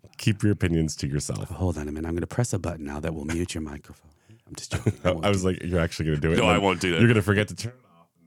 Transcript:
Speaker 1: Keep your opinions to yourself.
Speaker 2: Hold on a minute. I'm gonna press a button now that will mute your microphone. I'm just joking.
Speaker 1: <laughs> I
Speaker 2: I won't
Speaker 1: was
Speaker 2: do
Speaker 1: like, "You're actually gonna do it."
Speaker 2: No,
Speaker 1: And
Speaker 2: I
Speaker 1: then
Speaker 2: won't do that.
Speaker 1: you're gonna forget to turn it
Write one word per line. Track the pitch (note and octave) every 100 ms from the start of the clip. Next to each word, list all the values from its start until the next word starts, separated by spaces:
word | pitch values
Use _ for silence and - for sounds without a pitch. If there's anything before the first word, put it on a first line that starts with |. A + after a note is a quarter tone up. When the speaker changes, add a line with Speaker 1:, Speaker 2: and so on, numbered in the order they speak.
| - -
Speaker 1:
Keep | - G2+
your | G#2
opinions | G2 F#2 E2 D#2+ -
to | C#2+
yourself. | C#2+ - - -
Speaker 2:
Hold | - F2+ D2+
on | D2
a |
minute. | D2+ E2
I'm |
gonna | E2+ E2
press | - B2
a | G2
button | E2 E2
now | C#2+ D2
that | D#2+
will | D#2+
mute | D2 E2 F2
your | E2
microphone. | D2+ C#2+ - - D2+ _ _ A2 -
I'm |
just | - -
joking. | - - -
Speaker 1:
<laughs> |
I | F2+
Speaker 2:
I |
won't | E2 G2
Speaker 1:
was | G2
Speaker 2:
do | F#2
Speaker 1:
like, | F#2
"You're | D#2+ F2+
actually | E2+ - D#2+
gonna | D2+
do | D#2+
it." | E2+
Speaker 2:
No, |
Speaker 1:
And | A2
Speaker 2:
I |
Speaker 1:
then | G#2
Speaker 2:
won't | G2 F2+
do | F#2
that. | E2
Speaker 1:
you're | A#2
gonna | A2+
forget | G2+ G#2 G#2
to | F2+
turn | A2+
it | - _ _ _ _